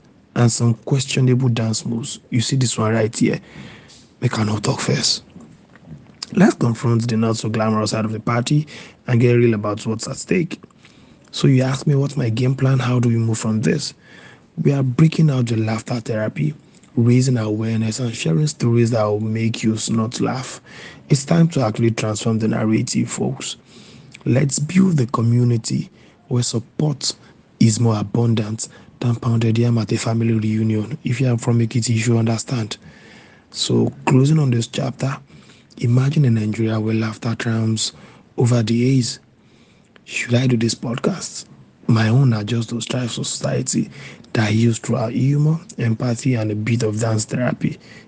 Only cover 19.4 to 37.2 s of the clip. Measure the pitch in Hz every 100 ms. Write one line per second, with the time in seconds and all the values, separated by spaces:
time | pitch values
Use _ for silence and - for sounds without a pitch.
19.4 | 113 113 113 110 - 113 110 - 117 127
20.4 | - - - - - - - 147 - 170
21.4 | 165 156 113 107 117 110 110 104 117 110
22.4 | 110 - 110 113 120 - 120 - - 131
23.4 | - - _ - - - - - 139 123
24.4 | 135 - 151 185 190 156 113 - 113 120
25.4 | 120 117 - 131 - - - _ - 123
26.4 | 123 117 - - 151 139 - - - -
27.4 | _ - 117 107 117 107 101 113 120 113
28.4 | 104 110 - - - - 123 117 120 117
29.4 | 113 110 120 117 107 113 - 113 113 110
30.4 | 110 110 113 107 104 151 - 117 127 117
31.4 | - 117 113 123 110 113 113 117 113 113
32.4 | - 123 107 - - - - - - -
33.4 | _ - - 120 117 - - 135 139 156
34.4 | 135 117 113 - 78 - 135 - - -
35.4 | - - _ - 117 127 135 156 135 113
36.4 | 107 107 110 110 110 110 110 110